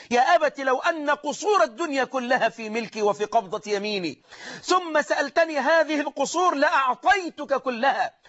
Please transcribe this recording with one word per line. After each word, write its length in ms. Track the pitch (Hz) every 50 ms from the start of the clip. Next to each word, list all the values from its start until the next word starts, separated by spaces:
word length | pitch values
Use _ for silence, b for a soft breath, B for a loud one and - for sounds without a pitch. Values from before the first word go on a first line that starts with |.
| B B
يا 100 | 233 240
أبت 380 | 262 330 349 320 311 269 - 277
لو 200 | 269 269 254 -
أن 300 | - 339 339 311 294 285
قصور 540 | 277 285 - 294 262 - 311 415 415 381 330
الدنيا 400 | 254 214 226 339 311 277 269 247
كلها 460 | 254 - 262 240 240 254 208 214 226
في 200 | - - 226 214
ملكي 320 | 214 233 220 175 - 214
وفي 240 | 208 208 196 202 208
قبضة 460 | 202 - 226 196 180 202 208 - 208
يميني، 520 | 208 196 202 214 208 196 175 151 123 - B B B B B B B B -
ثم 380 | - 349 370 359 330 311 302
سألتني 580 | - - 302 302 285 269 - 330 330 330 311 277
هذه 420 | 240 285 330 330 311 285 311 285
القصور 540 | 294 302 - 294 277 - - 339 370 349 311
لأعطيتك 960 | 277 294 320 339 277 269 254 247 - - 349 403 392 349 320 - 294 285 - 277
كلها، 600 | 247 - 262 247 220 254 277 208 214 170 - - _ B